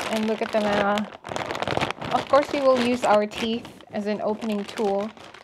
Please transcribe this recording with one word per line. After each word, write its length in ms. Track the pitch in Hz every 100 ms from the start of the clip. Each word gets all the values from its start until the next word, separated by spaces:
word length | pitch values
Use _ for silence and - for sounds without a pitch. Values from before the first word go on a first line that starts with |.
| -
and 160 | 220 220
look 140 | 214
at 120 | 220
the 80 | 220
manual. 460 | 208 202 202 208 208 - - - - - - - - - -
Of 160 | 247 -
course, 240 | 277 285
we 80 | 294
will 180 | 269 254
use 260 | 240 247
our 220 | - 208 208
teeth 400 | - 226 233 - - -
as 140 | 214 208
an 140 | 208
opening 420 | 208 214 226 208
tool 460 | 202 - 208 196 220 - - -